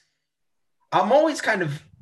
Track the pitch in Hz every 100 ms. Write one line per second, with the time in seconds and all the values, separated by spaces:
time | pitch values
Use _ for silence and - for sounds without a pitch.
0 | _ _ _ _ _ _ _ _ - 170
1 | 202 277 311 285 254 208 160 143 - _